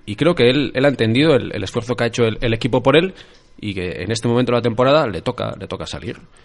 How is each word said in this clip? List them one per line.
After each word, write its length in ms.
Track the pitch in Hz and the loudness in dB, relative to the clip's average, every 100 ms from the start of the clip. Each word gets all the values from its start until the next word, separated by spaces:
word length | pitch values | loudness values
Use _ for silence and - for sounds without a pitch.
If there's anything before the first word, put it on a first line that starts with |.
| - | -8
y 100 | 104 | 0
creo 180 | 151 | 2
que 160 | 170 120 | 4 4
él, 220 | 131 131 | 4 0
él 120 | - 139 | 2 0
ha 40 | |
entendido 460 | 131 110 117 160 135 | 2 2 2 4 2
el, 200 | 87 101 | 0 -8
el 80 | |
esfuerzo 320 | 95 120 113 120 | -6 -6 -4 -2
que 100 | 117 | -2
ha 20 | |
hecho 160 | 117 | 0
el, 160 | 113 107 | 0 0
el 120 | 127 | -2
equipo 280 | 113 131 123 | -2 0 0
por 160 | 127 147 | 4 4
él 160 | 185 - - - _ - | 2 -4 -20 -20 _ -12
y 120 | 104 | -8
que 280 | 95 90 - | -6 -6 -6
en 100 | 95 | -6
este 160 | 110 120 | -4 0
momento 240 | 117 123 | 0 2
de 60 | 120 | 0
la 40 | |
temporada 440 | 120 110 127 151 135 | 0 0 4 4 2
le 140 | 85 | -2
toca, 340 | 123 - - - | -6 -6 -6 -8
le 100 | 95 | -10
toca 180 | - - | -10 -10
salir. 320 | 73 - - - - | -10 -12 -12 -16 -20